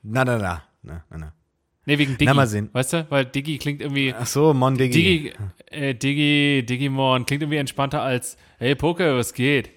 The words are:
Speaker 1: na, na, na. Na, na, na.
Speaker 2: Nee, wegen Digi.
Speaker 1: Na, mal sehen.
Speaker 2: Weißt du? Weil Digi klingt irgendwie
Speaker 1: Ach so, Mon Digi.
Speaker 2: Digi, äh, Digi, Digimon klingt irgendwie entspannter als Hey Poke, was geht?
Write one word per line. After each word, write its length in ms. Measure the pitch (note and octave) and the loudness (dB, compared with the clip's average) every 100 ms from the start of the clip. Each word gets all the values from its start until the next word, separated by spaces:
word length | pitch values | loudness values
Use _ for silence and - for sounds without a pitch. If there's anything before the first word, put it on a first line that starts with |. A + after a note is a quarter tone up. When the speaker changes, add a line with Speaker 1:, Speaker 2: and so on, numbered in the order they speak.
Speaker 1:
na, 220 | G#2+ A#2+ | -4 -2
na, 140 | C3 A#2+ | 0 0
na. 260 | F#2+ E2 - _ | -2 -6 -10 _
Na, 200 | - E2 - | -16 -16 -14
na, 80 | D#2+ | -14
na. 160 | D#2 - _ _ _ _ - | -14 -18 _ _ _ _ -2
Speaker 2:
Nee, 120 | D3 | 0
wegen 160 | C#3+ | 2
Digi. 120 | B2 C#3 | 2 2
Speaker 1:
Na, 60 | |
mal 140 | C#3+ B2+ | 4 4
sehen. 220 | G#2 G#2+ | 0 -4
Speaker 2:
Weißt 220 | B2 B2+ | -4 -2
du? 140 | E3+ D#3 | -2 -2
Weil 160 | C#3+ B2+ | -2 -2
Digi 320 | C#3 C#3 C#3+ | -4 -6 -6
klingt 240 | D3 C#3+ | -6 -6
irgendwie 340 | C#3 C#3 C3+ A2+ | -4 -2 -2 -2
Speaker 1:
Ach 80 | A#2+ | -4
so, 280 | C#3 D#3 | 2 4
Mon 240 | C#3 C3 C3 | 6 4 2
Digi. 160 | C3 | 2
Speaker 2:
Digi, 400 | C3+ E3+ E3+ C#3 - G2+ - - | 4 4 2 -2 -10 -12 -12 -16
äh, 240 | - C#3 | -6 -4
Digi, 720 | A#2+ C3+ C#3+ D3 D3 C#3+ C#3 A#2 | -2 -2 2 2 4 4 2 0
Digimon 600 | B2 C#3 C3+ C3+ B2+ A#2+ | -2 -2 0 2 2 0
klingt 180 | C#3 | -4
irgendwie 140 | D3+ D3+ | -2 -4
entspannter 440 | C3+ - C#3 D3 | -4 -4 -2 -2
als 360 | B2 B2 - - _ _ | -2 -2 -4 -16 _ _
Hey 180 | A#2+ C#3 | -2 0
Poke, 420 | D3+ E3+ F3+ B2+ | 0 2 2 2
was 160 | A2+ | -2
geht? 360 | - B2+ C#3+ G#2+ | 0 2 2 -2